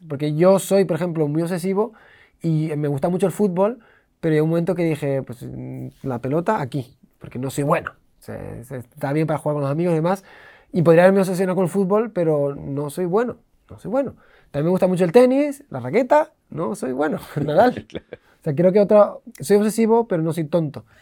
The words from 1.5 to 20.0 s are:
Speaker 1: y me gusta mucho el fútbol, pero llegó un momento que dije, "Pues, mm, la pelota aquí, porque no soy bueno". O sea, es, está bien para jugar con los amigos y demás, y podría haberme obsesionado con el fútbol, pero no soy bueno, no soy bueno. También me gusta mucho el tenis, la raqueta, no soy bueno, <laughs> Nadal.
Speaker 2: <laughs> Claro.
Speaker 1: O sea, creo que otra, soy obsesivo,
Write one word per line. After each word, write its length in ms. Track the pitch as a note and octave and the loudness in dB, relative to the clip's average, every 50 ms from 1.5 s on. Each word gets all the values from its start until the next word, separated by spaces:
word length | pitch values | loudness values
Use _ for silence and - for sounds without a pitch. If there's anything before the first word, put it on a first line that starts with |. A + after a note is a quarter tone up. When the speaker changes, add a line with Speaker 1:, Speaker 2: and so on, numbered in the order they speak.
| F#3+ E3+ F3+ G3 F#3+ G3 A3+ A#3+ - - - - - - _ _ _ _ | -4 -4 -2 -2 0 0 -2 -2 -6 -16 -20 -20 -20 -20 _ _ _ _
Speaker 1:
y 300 | - E3 D#3+ D#3 D#3 D#3 D3+ | -2 0 0 0 0 -2 -4
me 100 | D3 D3 | -4 -2
gusta 220 | C#3+ C#3+ C#3 C#3+ F3+ | -2 -2 -2 -2 -2
mucho 160 | F3+ F3 G3 | 0 0 0
el 80 | F3 - | 0 0
fútbol, 460 | - G#3 G3 E3+ F3+ G3 G#3+ B3+ B3 _ _ _ _ _ _ _ _ | 0 0 0 2 0 0 0 -2 -6 _ _ _ _ _ _ _ _
pero 140 | - E3 D#3 | -2 0 2
llegó 100 | D3+ D#3 | 2 2
un 40 | D#3+ | 2
momento 240 | E3 E3+ E3+ F3 F3+ | 0 0 0 -2 -2
que 80 | F3 E3+ | -2 0
dije, 380 | E3 D#3 D3 D3+ C#3 C#3 C3+ B2+ | -2 -2 -2 -2 -2 -2 -4 -4
"Pues, 200 | - A#2+ - C3+ | -8 -12 -14 -14
mm, 440 | B2+ C3 B2+ B2+ B2+ C3 C3 B2+ C3 - _ - | -14 -12 -12 -12 -12 -12 -12 -12 -14 -14 _ -8
la 160 | C#3 B2 A#2 | -8 -6 -6
pelota 420 | - C3 C#3+ E3+ F3 A3 A3 F#3 | -4 -4 -4 -2 -2 -2 -2 -4
aquí, 360 | C#3+ A#2 - C#3+ A#2+ - _ _ _ _ _ _ | -4 -6 -6 -8 -8 -10 _ _ _ _ _ _
porque 200 | - C#3+ - B2 | -18 -14 -10 -8
no 100 | C3 C3+ | -8 -6
soy 140 | - D3 C#3 | -4 -4 -2
bueno". 280 | D3 F3 - - - - _ _ _ _ _ | 0 -2 -2 -4 -8 -14 _ _ _ _ _
O 20 | |
sea, 140 | _ - G#2 G2 F#2+ G2 G2+ A2 | _ -16 -14 -14 -12 -14 -14 -14
es, 120 | A#2 - | -14 -14
está 420 | C#3 B2+ A#2+ _ - D3 C#3+ C3+ C#3+ | -14 -14 -14 _ -12 -8 -4 -2 -2
bien 140 | D#3 D#3+ | 0 0
para 100 | D#3 D#3 C#3+ | -2 -2 -4
jugar 160 | - D3+ D3+ | -4 -4 -2
con 60 | D3 C#3 | -2 -2
los 80 | C#3 | -2
amigos 220 | C#3+ D#3+ F3 F3+ E3 | -2 -2 0 0 0
y 20 | |
demás, 280 | D#3 D#3 F3 G3 G3 - - - - - - - - _ _ | 0 0 -2 -2 -4 -6 -16 -20 -20 -20 -20 -20 -20 _ _
y 100 | - F#3 | -2 2
podría 220 | D3+ E3+ E3 E3 F3+ | 4 6 8 8 8
haberme 180 | F#3+ G3 G3 | 6 6 4
obsesionado 340 | F#3+ F#3 F#3 E3+ F#3+ F#3 F3+ | 2 0 0 -2 -2 0 0
con 80 | F#3+ F#3 | 0 0
el 40 | E3 | 0
fútbol, 420 | F3+ G3 G3 F3+ G3+ G#3+ A#3+ A3+ | 0 0 0 2 2 0 0 -2
pero 420 | - F3+ E3+ D#3+ D3+ D3 C#3+ C#3+ C#3+ | -2 -2 0 2 2 2 0 -2 -4
no 340 | D3 D#3 C#3+ C#3 C#3+ D3 C#3+ | -6 -8 -8 -6 -6 -6 -6
soy 160 | - F3 F#3 | -6 -6 -4
bueno, 320 | F3 F3 G#3+ B3+ A#3 - - _ _ _ _ _ - | 0 0 0 0 -2 -6 -10 _ _ _ _ _ -20
no 100 | G2+ - | -20 -14
soy 100 | - E3+ | -10 -6
bueno. 240 | A3 C4+ C#4 - - - _ _ _ _ _ _ | -4 -4 -4 -4 -8 -16 _ _ _ _ _ _
También 140 | - C#3+ D3+ | -6 -2 0
me 60 | E3+ | 0
gusta 160 | F#3 F3 F#3+ | 2 2 2
mucho 160 | F3+ F#3 E3 F#3 | 2 2 2 2
el 60 | E3+ | 4
tenis, 520 | - A#3+ B3+ B3 C4 C#4 D4 D4 C#4 - - - | 6 6 6 6 4 2 0 -2 -4 -10 -14 -12
la 100 | - B2+ | -10 -10
raqueta, 540 | A#2 B2+ D3+ A#3 C4+ B3+ D4 D4+ D#4 - _ _ _ - | -6 -2 -2 0 2 4 2 2 2 0 _ _ _ -14
no 260 | - D3 F3 A3 G#3+ | -10 -8 -6 -6 -6
soy 160 | - B3 B3+ | -6 -6 -6
bueno, 280 | B3+ C4 D4 D4+ G#3 - - - | -4 -2 -2 -2 -4 -6 -8 -8
<laughs> 160 | - D3+ D3 | -6 -6 -4
Nadal. 400 | C#3 D3 F3 A#3 B3+ - - - | 0 2 4 4 4 2 -2 -10
Speaker 2:
<laughs> 20 | |
Claro. 180 | - - - _ - | -14 -14 -16 _ -16
Speaker 1:
O 300 | - - _ _ _ _ - | -20 -20 _ _ _ _ -6
sea, 120 | D#3+ C#3 | -4 0
creo 160 | C#3+ F3 F#3 | 2 4 4
que 80 | F3+ G#3 | 6 4
otra, 360 | G3+ - G#3+ G#3 G3+ - - - - - - - | 4 6 6 6 6 4 2 -10 -18 -20 -16 -8
soy 160 | C#3+ - G3+ | 0 2 2
obsesivo, 500 | G3+ G#3 A3 F#3+ A#3 A3+ G#3+ A3+ A#3 | 4 2 2 0 0 2 2 2 2